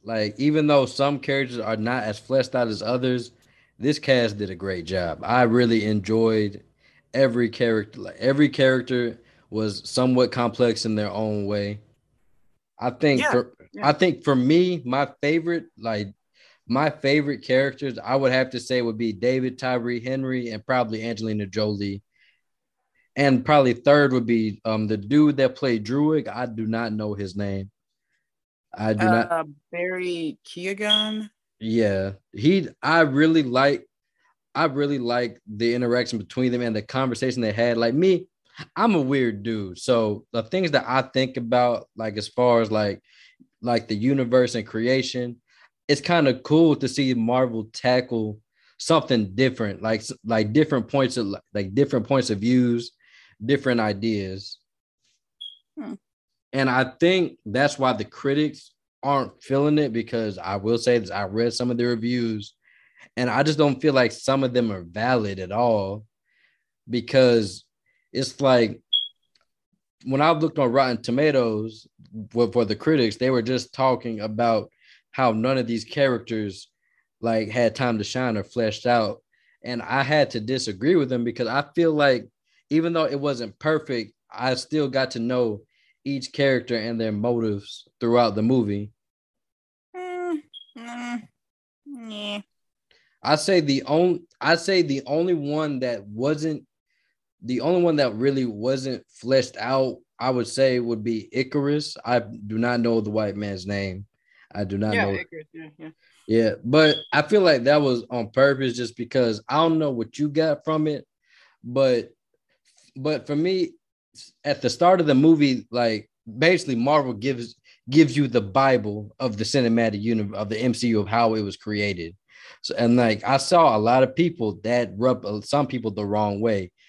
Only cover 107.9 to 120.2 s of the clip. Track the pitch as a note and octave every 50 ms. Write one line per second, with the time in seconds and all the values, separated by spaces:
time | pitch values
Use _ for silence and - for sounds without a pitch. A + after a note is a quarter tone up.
107.9 | B2 A#2 - - B2 A#2+ A2 G#2 - C3 C3+ C#3 C#3 C3 C3+ B2+ A#2 B2 A#2+ A2
108.9 | A2 - A#2+ A#2 - C3 B2 A#2 G#2+ G#2 - - C3 D#3 E3 E3 D#3+ D#3 D#3 C#3+
109.9 | B2+ A#2 A2 A2 - - D3+ D3 C#3 D#3+ D#3+ D#3+ C#3+ - - D#3+ D#3 D#3 D#3 D#3
110.9 | D3 - - _ _ _ _ _ _ _ _ _ _ _ - A#2 B2 C3+ C3+ C3
111.9 | B2 A#2 - - _ _ _ _ _ _ _ _ _ _ _ _ _ _ _ _
112.9 | - C3+ C3 D3+ D3+ B2 - - D3 D3+ E3 F#3 F#3+ F#3 E3+ - - _ _ _
113.9 | _ _ _ _ _ - - - _ _ - D3 C#3 - - - - - F3 F3+
114.9 | F#3+ F3 D#3+ D3 C3+ C3 D3 D#3+ E3 D3 D3 C3+ B2+ A2+ - - A2+ A#2+ A#2+ A2+
115.9 | A2 G2+ - _ _ _ - A2+ G#2+ B2 D#3 E3+ F#3 E3 - C#3 B2 A#2 A#2+ C#3
116.9 | D3+ D3+ C3+ B2+ A2+ G2+ A2+ C#3 B2+ A#2 A#2+ - - _ _ _ _ _ - B2
117.9 | C3 D#3+ D#3 C3+ B2 D3 C#3+ A#2+ A#2 A#2 G2+ G2 F#2+ C3+ C3+ C3+ C3 A#2 G2+ G#2
118.9 | G#2 G#2+ G#2 G2+ - - C3+ B2 G#2 G2+ A2 - - C#3 A#2+ A#2 A2+ A#2 A2+ A2
119.9 | G#2 G2+ G#2 A#2 A2+ A2